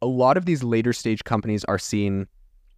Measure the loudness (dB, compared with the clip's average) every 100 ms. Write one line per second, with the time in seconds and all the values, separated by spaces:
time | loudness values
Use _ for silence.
0 | -2 2 4 4 2 -2 0 2 2 0
1 | -2 -4 -2 -2 0 -2 -2 -2 -2 -2
2 | 0 -2 -6 _ -20 _ _